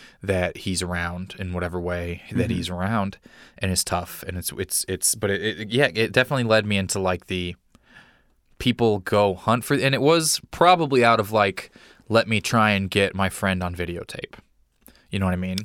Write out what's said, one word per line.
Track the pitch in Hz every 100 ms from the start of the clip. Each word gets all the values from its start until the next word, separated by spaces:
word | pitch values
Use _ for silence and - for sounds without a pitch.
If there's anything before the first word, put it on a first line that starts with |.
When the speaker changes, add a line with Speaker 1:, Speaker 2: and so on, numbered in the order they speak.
| - _
Speaker 1:
that | 95 95 87 -
he's | - 87
around | 90 87 87 87 92 -
in | 92
whatever | 87 87 90
way | 87 87 87 85 -
that | 101 117
Speaker 2:
Mm-hmm. |
Speaker 1:
he's | 90 85
around, | 87 95 113 98 - _ - - -
and | 95
it's | 90
tough, | - 87 90 - -
and | 90
it's, | - -
it's, | 92 - -
it's, | 95 -
but | 113 104
it, | 98 110 98
it, | 107
yeah, | 117 143
it | 104 113
definitely | 127 123 139
led | 117 110 104
me | 101
into, | 95 101
like, | 92 90 -
the | 92 90 87 _ _ _ - - _ _ _ _ _
people | 123 120 117 104
go | - 104 101
hunt | 92 - 113
for, | -
and | 139 135
it | 135
was | 139 165 151 - -
probably | - 170 180 151 135
out | 117 113
of, | 101
like, | 110 101 92 - _ - _ _
"Let | 110 107
me | 110
try | - 117 107
and | 98 95
get | 101 98
my | 95 95
friend | - 98 92
on | 90
videotape." | 87 87 85 - - - - _ _ _ _ _ _ _
You | 101
know |
what | 95
I | 90
mean? | 92 92